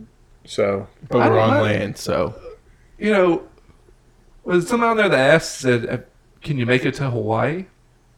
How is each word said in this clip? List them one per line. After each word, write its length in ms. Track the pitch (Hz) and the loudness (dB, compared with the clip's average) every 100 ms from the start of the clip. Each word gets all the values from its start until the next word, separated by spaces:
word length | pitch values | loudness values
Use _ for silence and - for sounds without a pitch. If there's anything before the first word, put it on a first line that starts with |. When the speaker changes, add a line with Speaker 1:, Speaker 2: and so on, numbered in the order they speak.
| 113 _ _ _ | -20 _ _ _
Speaker 1:
so. 440 | - - 101 98 98 _ - | -10 -2 0 -2 -6 _ -2
Speaker 2:
But 100 | 127 | 2
Speaker 3:
I 80 | 107 | 4
Speaker 2:
we're 80 | 110 | 4
Speaker 3:
don't 120 | 113 | 4
Speaker 2:
on 60 | 110 | 2
Speaker 3:
know. 40 | |
Speaker 2:
land, 340 | 107 104 101 - | 0 -2 -4 -8
so. 380 | - - 76 - - - _ _ _ - | -4 -2 -4 -6 -18 -20 _ _ _ -6
Speaker 3:
You 140 | 208 | 0
know, 300 | 202 180 165 - _ _ _ _ _ _ _ _ - | 2 2 0 -6 _ _ _ _ _ _ _ _ -14
was 240 | - 180 170 | -2 0 0
someone 240 | 240 233 | 0 0
on 60 | 220 | 2
there 120 | 202 | 2
that 260 | 139 135 | 4 4
asked, 240 | 160 - - | 4 2 -4
said, 280 | 131 120 117 | 0 0 -2
uh, 100 | 123 - _ _ _ | -8 -10 _ _ _
"Can 160 | - 139 | -6 -4
you 80 | 117 | 0
make 180 | 127 | 0
it 100 | 139 | 0
to 140 | 127 139 | -2 -4
Hawaii?" 560 | 117 107 110 127 175 190 _ _ _ _ | -4 -2 0 -2 -4 -10 _ _ _ _